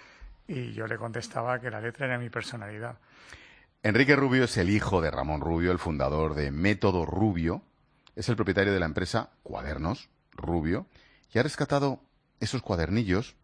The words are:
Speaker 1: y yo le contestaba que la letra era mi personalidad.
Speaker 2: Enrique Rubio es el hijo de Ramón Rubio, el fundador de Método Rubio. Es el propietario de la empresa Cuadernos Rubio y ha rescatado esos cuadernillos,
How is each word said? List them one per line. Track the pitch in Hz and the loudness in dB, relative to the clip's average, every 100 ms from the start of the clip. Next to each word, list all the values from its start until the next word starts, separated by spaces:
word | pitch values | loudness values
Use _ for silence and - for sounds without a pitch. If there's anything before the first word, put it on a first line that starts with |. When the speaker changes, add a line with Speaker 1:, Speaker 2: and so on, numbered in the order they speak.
| - - - - - | -20 -20 -20 -18 -10
Speaker 1:
y | 143 120 | -8 -8
yo | 110 110 | -6 -6
le | 113 | -6
contestaba | 117 117 - 120 117 123 | -8 -10 -8 -6 -4 -4
que | 120 | -6
la | 107 | -8
letra | 117 117 | -8 -6
era | 135 123 | -4 -4
mi | 120 | -6
personalidad. | 117 - 117 101 107 117 117 _ - - - - - _ _ | -8 -8 -10 -12 -10 -12 -14 _ -20 -20 -20 -20 -20 _ _
Speaker 2:
Enrique | 110 107 135 | 4 6 6
Rubio | 139 135 131 | 6 6 4
es | 123 110 | 4 2
el | 90 | 2
hijo | 104 - 92 | 2 2 2
de | 80 | 2
Ramón | 65 73 76 | 0 -2 -2
Rubio, | 73 82 90 | 0 2 2
el | 90 | 2
fundador | 87 76 67 76 78 | 0 0 0 2 0
de | 76 71 | 0 -2
Método | 71 95 104 104 90 76 | 0 0 2 2 2 0
Rubio. | 87 107 87 82 - - _ _ _ _ | 0 0 2 -2 -2 -8 _ _ _ _
Es | - 92 | -8 -2
el | 110 | 0
propietario | 98 - 101 | 2 4 4
de | 98 | 2
la | |
empresa | 82 76 90 113 - _ | 0 -2 -2 -2 -4 _
Cuadernos | - - 67 71 80 135 - _ _ | -12 -8 -6 -4 -4 -4 -10 _ _
Rubio | - 76 85 78 104 190 _ _ _ _ | -10 -4 -2 0 -2 -6 _ _ _ _
y | 110 | 0
ha | |
rescatado | 147 - 143 143 139 127 _ _ _ - | 0 0 0 2 0 -2 _ _ _ -8
esos | 104 127 | -4 -4
cuadernillos, | - 90 80 104 107 92 117 - | -2 0 0 0 2 0 -2 -12